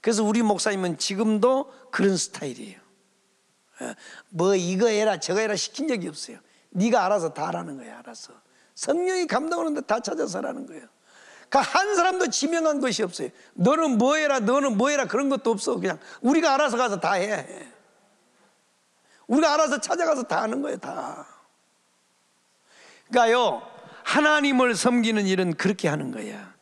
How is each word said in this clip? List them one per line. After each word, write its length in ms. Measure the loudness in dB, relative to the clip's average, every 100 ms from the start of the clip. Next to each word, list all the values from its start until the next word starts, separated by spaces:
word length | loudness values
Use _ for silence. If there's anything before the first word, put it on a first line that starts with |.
그래서 220 | 0 2
우리 180 | 2 2
목사님은 560 | 2 2 0 0 -2 -4
지금도 720 | -4 0 0 2 2 2 -2 -14 -10
그런 240 | 0 2 2
스타일이에요. 640 | -4 -8 -10 -10 -16 -20 _ _ _ _ _ _ _ _ _ -14
어, 120 | -12 -12 -18 -20 _
뭐 260 | -2 2 2
이거 320 | 0 0 2
해라 320 | 2 0 0
저거 220 | -2 -2
해라 140 | 0 -2
시킨 320 | -6 -6 -4
적이 200 | -4 -4
없어요. 300 | -10 -16 -18 _ _ _
네가 340 | -2 2 4 2
알아서 280 | 0 -2
다 140 | -4 -6
하라는 300 | -6 -8 -12
거예요. 200 | -16 -18
알아서. 340 | -18 -20 -20 -20 _ _ _ -10
성령이 520 | -2 0 0 -2 -2
감동하는데 540 | -2 -2 -2 -2 -4
다 180 | -2 -4
찾아서 380 | -2 -4 -4 -4
하라는 300 | -8 -10 -14
거예요. 180 | -16 -20 _ _ -20 -20 -20 0
그러니까 120 | 0
한 340 | 2 0 2 2
사람도 340 | 2 2 -2
지명한 500 | -2 -2 0 0 0
것이 240 | -2 -2
없어요. 260 | -4 -6 -10 -12 -20 0
"너는 420 | 2 4 2 4
뭐 180 | 4 2
해라, 240 | 2 2
너는 380 | 2 2 2 2
뭐 120 | 2
해라." 160 | 0 0
그런 240 | 0 0
것도 200 | 0 0
없어. 300 | -2 -2 -2
그냥 180 | -4 -6 -12 -4
우리가 320 | 2 4 4
알아서 240 | 2 2 0
가서 220 | -2 0
다 140 | 0
해. 540 | 0 0 -4 -6 -16 -18 -20 _ _ _ _ _ _ _ _ _ _ _ _ _ _ 0
우리가 280 | 2 4 4
알아서 240 | 2 0
찾아가서 440 | -2 0 0 0
다 200 | 0 -2
하는 180 | -2 -4
거예요, 160 | -6 -8
다. 480 | -8 -10 -10 -12 -18 -20 _ _ _ _ _ _ _ _ _ _ _ _ _ -20 -20 -20 _
그러니까요, 520 | 4 4 4 2 -2 -10 -20 -20 -10
하나님을 720 | 0 2 4 4 4 4 2 4
섬기는 500 | 4 4 2 2 2
일은 280 | 2 0 0
그렇게 320 | 0 0 0
하는 240 | -2 -4
거야. 420 | -8 -10 -14 -18 _